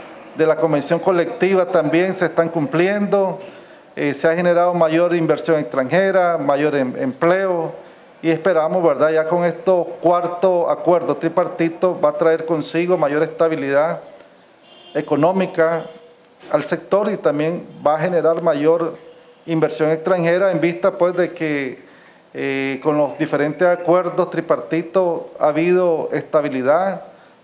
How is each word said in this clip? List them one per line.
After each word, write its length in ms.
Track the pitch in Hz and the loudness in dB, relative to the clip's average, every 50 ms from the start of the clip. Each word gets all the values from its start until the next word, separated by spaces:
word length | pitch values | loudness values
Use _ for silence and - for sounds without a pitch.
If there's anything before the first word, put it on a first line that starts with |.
| - - - - - - - | -18 -20 -20 -20 -20 -14 -2
de 100 | 139 156 | 0 2
la 80 | 160 151 | 2 2
convención 440 | 156 160 160 147 143 135 - 170 170 | 2 2 0 0 0 0 0 -2 0
colectiva 680 | 165 190 185 175 160 170 - - 180 190 196 185 175 | 0 0 2 2 0 -2 -2 -2 0 2 2 2 0
también 480 | 175 180 170 151 147 156 170 185 190 185 | 2 2 0 0 2 2 0 0 0 0
se 100 | 190 180 | -2 -2
están 240 | 160 - - 165 | -2 0 0 -2
cumpliendo, 880 | 165 165 165 143 131 - 165 175 190 208 208 208 175 196 202 190 185 175 - - - - - - - - - - - - | 0 0 -4 -4 -2 0 0 0 0 0 -2 0 0 2 0 0 0 -2 -8 -12 -16 -18 -20 -20 -20 -20 -20 -20 -18 -8
eh, 160 | - 147 143 139 | -4 -4 -4 -2
se 160 | 143 - 165 | 0 0 0
ha 40 | 160 | 2
generado 400 | 175 175 175 175 170 175 180 175 | 2 2 2 2 2 2 2 2
mayor 400 | 170 165 156 160 165 175 175 170 | 2 2 2 2 2 2 2 0
inversión 460 | 175 160 156 151 147 - - 160 151 | 0 0 0 0 0 0 0 0 0
extranjera, 760 | 131 - - 135 131 127 156 180 196 190 185 190 180 170 170 | 0 -2 -2 -4 -2 0 2 2 2 2 2 2 2 2 0
mayor 360 | 160 143 143 143 139 147 151 143 | 0 0 0 0 2 2 2 2
em-, 200 | 143 131 127 123 | 0 -2 -2 -2
empleo, 880 | 123 135 131 123 - 165 170 180 190 196 190 180 170 160 147 - - - - - - - - - - - | -4 -4 -4 -2 0 2 2 2 2 2 0 -2 -2 -4 -6 -8 -12 -18 -20 -20 -20 -20 -20 -16 -4 0
y 60 | 165 | 0
esperamos, 520 | 165 156 160 196 175 160 151 160 170 185 | 0 2 2 2 2 4 2 2 2 4
¿verdad? 300 | 170 160 139 127 147 156 | 2 2 2 4 2 2
Ya 160 | 160 160 156 | 2 2 0
con 160 | 160 175 175 175 | 2 0 0 0
estos 420 | 170 165 - - 190 185 175 165 - - - | 0 -2 -2 0 2 2 2 2 -2 -6 -2
cuarto 680 | - 170 175 175 175 165 - - 190 190 180 175 165 - | 2 2 2 2 0 -2 -4 0 0 2 2 2 2 0
acuerdo 480 | 147 - - 160 175 165 - - - | -2 0 2 2 2 2 2 0 -4
tripartito 840 | - 165 160 - 185 175 - - - 165 165 165 - 190 185 170 - | -2 -2 -2 0 0 -2 -2 -2 -2 -2 -2 -2 0 -2 -2 0 0
va 80 | 147 | 0
a 100 | 151 147 | 0 0
traer 280 | - 165 165 160 160 160 | 2 2 2 2 0 0
consigo 520 | 160 170 151 143 - - 165 175 175 185 | -2 -4 -4 -4 -4 -4 -4 0 0 0
mayor 240 | 165 151 139 147 151 | 0 2 0 0 0
estabilidad 800 | 160 156 156 - 165 165 160 - 135 135 139 143 151 170 170 - - - - - - - - _ _ _ _ _ _ - - - - - - | -2 -2 0 0 0 0 0 -2 -4 0 0 0 0 0 -4 -6 -10 -18 -20 -20 -20 -20 -20 _ _ _ _ _ _ -20 -20 -20 -20 -8 -6
económica 920 | 151 151 - 151 139 151 175 190 190 185 180 - 170 160 165 170 160 156 - - - - - - _ _ _ _ _ - - | -6 -4 -2 0 2 2 2 2 0 -2 -2 0 0 0 0 0 -4 -6 -10 -16 -20 -20 -20 -20 _ _ _ _ _ -12 -4
al 140 | - 151 143 | -2 -2 -2
sector 480 | - 180 165 - - 185 202 208 214 | -2 -6 -6 -2 0 0 0 2 0
y 60 | 196 | -4
también 500 | - - 160 143 147 151 160 175 - - - - - - | -2 -2 -2 0 0 -2 -2 -4 -6 -10 -14 -14 -2 0
va 100 | 143 151 | 0 0
a 40 | 156 | 2
generar 420 | 160 180 170 165 147 160 165 170 | 0 0 0 2 2 2 0 2
mayor 560 | 170 170 151 143 147 160 170 170 170 160 165 - - - - - - - - _ - | 0 0 0 2 2 2 2 2 0 -4 -6 -10 -18 -20 -20 -20 -20 -20 -20 _ -8
inversión 440 | 160 165 160 156 147 - - 151 151 | -4 0 0 0 0 0 0 0 0
extranjera 640 | 160 160 160 185 190 180 165 170 175 185 196 190 175 | 0 -2 0 0 0 2 2 0 2 2 2 0 0
en 80 | 160 | 0
vista, 360 | 160 175 170 - - 190 180 | 0 0 -2 0 0 -2 2
pues, 200 | - 175 180 180 | 2 0 0 2
de 160 | 175 175 165 - | 0 -2 -2 -2
que, 500 | - 160 156 147 143 135 123 120 - - - - - - - - _ _ _ - | -6 -4 -4 -2 -4 -4 -6 -8 -12 -20 -20 -20 -20 -20 -20 -20 _ _ _ -12
eh, 460 | 135 139 139 135 135 135 135 135 135 | -8 -6 -4 -4 -2 -4 -4 -4 -2
con 160 | - 156 151 | -2 0 0
los 200 | 151 147 139 151 | 2 0 -2 -2
diferentes 500 | - 156 151 151 143 147 151 - - 180 | -4 -4 -2 0 -2 -2 -2 0 2 2
acuerdos 600 | 175 175 175 175 165 175 180 175 175 - 185 175 175 | 2 2 2 2 2 2 2 2 0 -2 -2 -2 -2
tripartitos 960 | - 165 160 - 156 123 - - 160 165 165 - - 190 185 175 165 - - - - | -2 -6 -2 -2 -2 -2 -2 -4 -4 -4 -4 -2 0 0 0 0 -2 -4 -8 -12 -6
ha 120 | - - 151 | -2 0 0
habido 580 | 147 156 165 180 180 180 180 175 160 151 - - - | 2 2 2 2 2 2 2 2 0 0 -2 -4 -4
estabilidad, 880 | 147 - - - 156 143 147 131 131 123 135 151 175 190 196 180 175 - - - - - - - _ | -6 -6 0 0 0 0 0 -4 -2 0 2 2 2 2 -2 -4 -6 -12 -18 -20 -20 -20 -20 -20 _